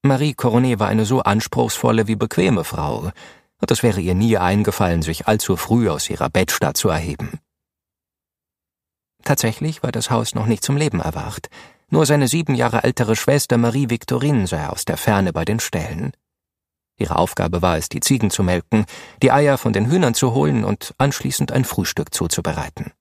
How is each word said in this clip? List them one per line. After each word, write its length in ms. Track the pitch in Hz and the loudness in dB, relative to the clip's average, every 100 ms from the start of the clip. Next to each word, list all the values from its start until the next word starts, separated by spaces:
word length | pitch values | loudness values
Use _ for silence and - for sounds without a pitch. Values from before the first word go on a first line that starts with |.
Marie 320 | 139 131 151 | 2 2 0
Coronet 460 | 131 127 117 127 113 | 0 0 2 2 2
war 80 | 101 | 0
eine 160 | 110 | 0
so 160 | 107 127 | 2 0
anspruchsvolle 840 | - 104 - 127 120 - 120 113 107 | 2 0 0 -2 -2 0 2 2 2
wie 100 | 107 | 0
bequeme 480 | 110 - 185 107 | -2 0 2 2
Frau, 460 | 80 - - 113 - - - - _ _ | -2 -6 -4 -4 -8 -10 -20 -20 _ _
und 100 | - | 0
es 120 | 113 | 2
wäre 180 | 120 95 | 2 0
ihr 140 | 90 | 0
nie 220 | 92 113 107 | 2 4 4
eingefallen, 680 | 90 101 104 - 95 85 | 2 2 0 0 0 2
sich 240 | 78 80 - | -2 -2 0
allzu 300 | 110 - 92 | 0 0 -2
früh 320 | - 117 110 | 2 2 2
aus 220 | 76 - | 0 -4
ihrer 180 | - - | -4 -2
Bettstatt 480 | - 92 - 151 - | 0 0 0 -2 0
zu 120 | 107 | 0
erheben. 500 | 80 82 73 - - _ _ _ _ _ _ _ _ _ _ _ _ _ _ _ _ _ _ | 0 -4 -8 -8 -10 _ _ _ _ _ _ _ _ _ _ _ _ _ _ _ _ _ _
Tatsächlich 580 | - 143 113 110 151 156 | -2 0 0 -2 -6 -6
war 80 | - | -6
das 200 | 113 - | -4 -2
Haus 240 | 117 113 | -2 -2
noch 120 | - 110 | -4 -2
nicht 160 | 110 | -2
zum 140 | - 143 | -2 -2
Leben 240 | 151 87 | -2 -2
erwacht. 480 | - - 110 - - - - _ _ | -4 -6 -10 -10 -14 -20 -20 _ _
Nur 160 | 156 | 2
seine 240 | 147 147 131 | 4 4 2
sieben 260 | 165 160 | 0 0
Jahre 300 | 127 120 - | 0 2 2
ältere 320 | - 123 110 113 | 0 0 0 0
Schwester 400 | - 143 - 117 | 2 0 2 2
Marie 320 | 117 117 135 | 2 0 0
Victorine 580 | 117 - 127 139 139 92 | -2 -2 -2 2 2 0
sei 220 | 82 73 | -2 -4
aus 160 | - | -6
der 140 | - - | -4 -2
Ferne 340 | - 101 95 | 2 2 2
bei 120 | 80 | -2
den 160 | 82 113 | -2 -2
Ställen. 520 | - 87 80 76 139 - _ _ _ _ _ _ _ _ | -2 -6 -6 -6 -8 -10 _ _ _ _ _ _ _ _
Ihre 180 | - - | -2 0
Aufgabe 460 | 85 - 85 87 | 0 0 -2 2
war 140 | 90 80 | 2 0
es, 120 | - | -2
die 120 | - | -4
Ziegen 300 | - 135 104 | 0 2 0
zu 120 | - | 0
melken, 420 | 90 90 - 110 107 - - - | 0 0 0 0 0 -6 -20 0
die 100 | 131 | 4
Eier 260 | 135 147 135 | 6 4 2
von 140 | 120 | 0
den 180 | 101 117 | 0 2
Hühnern 240 | 175 151 | 2 2
zu 200 | 113 131 | 2 2
holen 300 | 120 147 131 | 2 2 2
und 300 | 101 104 - - | 0 -4 -6 -2
anschließend 540 | 139 - 131 - 135 | 0 0 -4 -2 0
ein 120 | 139 | 0
Frühstück 500 | 131 - 92 - 80 | 0 -2 -4 -4 -6
zuzubereiten. 800 | - 85 - 85 76 76 - - _ | -4 -2 -2 -2 -4 -6 -8 -12 _